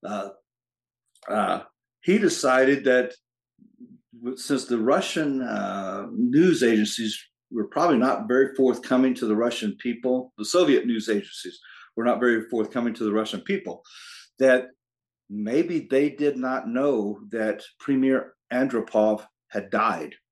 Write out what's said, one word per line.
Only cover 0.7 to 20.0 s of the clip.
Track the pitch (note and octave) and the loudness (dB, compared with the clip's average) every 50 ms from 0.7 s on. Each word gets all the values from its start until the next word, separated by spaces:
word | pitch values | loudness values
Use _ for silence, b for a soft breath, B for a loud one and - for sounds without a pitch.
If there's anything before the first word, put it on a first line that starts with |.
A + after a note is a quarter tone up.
| _ _ _ _ _ _ _ _ _ _ - - | _ _ _ _ _ _ _ _ _ _ -10 -6
uh, | G2+ G#2+ G2+ F#2+ F#2 - - - _ _ _ _ _ _ _ | -2 -2 0 0 -2 -4 -6 -14 _ _ _ _ _ _ _
he | - F#3 G#3+ | 2 2 4
decided | G#3 F3 - - - C3+ B2+ C3 C3 C3 C#3 C#3 A2 | 4 2 0 0 0 2 4 4 4 4 2 2 2
that | C3 B2 B2+ B2+ B2+ - - _ _ _ _ _ _ _ _ _ _ _ _ - - - - _ _ _ | 2 4 4 2 0 -6 -14 _ _ _ _ _ _ _ _ _ _ _ _ -20 -20 -20 -20 _ _ _
w-, | A#2 A#2 A#2+ C3 | -12 -10 -10 -10
since | - - - D3 B2+ B2+ | -8 -4 -2 -2 -2 -2
the | - B2 A#2 | -2 -2 0
Russian, | A2 A#2+ C#3+ F3+ G3+ - - E3+ D#3 D3 C#3 C3 B2+ | 2 2 2 2 0 -2 -4 -4 -2 -2 -2 -4 -4
uh, | A#2 A2 G#2 G2+ G2 G2 G2 G2 F#2+ F#2+ G2 G2+ - - | -4 -6 -6 -4 -4 -6 -6 -6 -8 -8 -10 -10 -10 -4
news | G#2 B2 B2 B2 D3 E3+ F#3 E3 B2+ B2+ | -2 -2 2 4 4 6 6 4 4 4
agencies | A#2 A2+ G#2+ G#2+ G#2+ - - A2+ A2 G#2 - - _ _ _ _ _ | 4 4 4 2 0 -2 -4 -6 -6 -6 -8 -14 _ _ _ _ _
were | - A#2 G#2 | -6 -6 -6
probably | G2 - C#3+ D#3+ F3 D#3 A#2 | -4 -2 0 2 2 4 4
not | A#2+ C3 - - A2 G#2+ | 2 2 0 -2 -2 0
very | B2 C3 C#3 C3+ - | 2 2 2 2 2
forthcoming | - C3+ B2+ A#2+ A#2+ - - C3 B2+ C3 C3 B2 | 2 2 2 2 0 -2 0 2 2 4 2 2
to | - - | 0 0
the | A2 G#2+ | -2 0
Russian | G#2+ A#2 A#2+ A#2 - - G#2+ G2 | 0 0 -2 -2 -2 -6 -6 -6
people, | - - B2 A#2 A#2 - B2+ B2+ B2+ B2+ - _ - | -6 -6 -6 -6 -4 -2 -2 -2 -2 -4 -8 _ -12
the | G#2+ | -10
Soviet | - - F3 F3+ D3+ C#3 B2 - | 0 2 2 4 6 4 4 4
news | A#2+ A#2 A2 G#2 - | 0 -2 -2 -2 -2
agencies | G#2+ G2+ - - - - - F2+ F2+ - B B B B B B B | -2 -4 -4 -6 -16 -16 -16 -16 -16 -18 B B B B B B B
were | - A#2 | -2 0
not | A#2+ A#2 G#2+ | 0 0 2
very | A#2+ B2 A#2 A2+ A2 - | 4 2 2 2 0 -4
forthcoming | - A2+ G#2+ G#2+ - C3 A#2+ A#2+ A2 | -4 -4 -4 -2 -4 -4 -4 -4 -4
to | - A2+ | -2 -4
the | G#2+ G#2 | -2 0
Russian | A2 A2 G#2+ - G2+ | 0 -2 -2 -6 -10
people, | - - G3 G3 - - - - B B B B B B B B B B B _ | -6 -4 -4 -4 -4 -8 -14 -14 B B B B B B B B B B B _
that | C3 C3 B2+ B2+ B2 - _ _ _ _ _ _ _ _ _ _ _ _ | 4 4 4 4 2 -4 _ _ _ _ _ _ _ _ _ _ _ _
maybe | G2 G#2 G#2+ G#2+ A#2+ D3 E3+ E3 F3 D#3+ B2 G#2+ | -10 -8 -6 -2 0 0 0 0 -2 -6 -4 0
they | C3 C3+ C#3+ D3 | 2 2 2 2
did | C#3+ - D3 D3 C#3 | 0 0 -2 -2 0
not | B2+ B2+ B2+ C3 - - G#2+ | -2 -4 -4 -4 -4 -6 -4
know | A#2 B2 C#3 D3 C#3 A2+ G2+ G2+ G#2+ - - G#2 | -4 0 0 2 0 0 0 -4 -6 -8 -12 -10
that | G#2+ A#2 A2 G#2+ G#2 - - - _ _ | -6 -4 -2 -2 -4 -4 -8 -20 _ _
Premier | - - C#3 C3 C3 C3+ C3 C3 - - _ _ _ _ A#2+ | -4 -2 0 2 4 2 2 2 0 -4 _ _ _ _ -2
Andropov | B2 C3+ C3+ A#2+ A2+ G#2+ - - A2 G#2+ G#2+ A2 G#2+ - - _ _ _ _ | -2 -2 0 0 -2 -4 0 0 2 2 4 2 0 -4 -14 _ _ _ _
had | - G#2 G2 G2 | -10 -10 -8 -4
died. | - G#2+ A2 A2+ F#2 D#2+ | -2 0 0 0 0 -2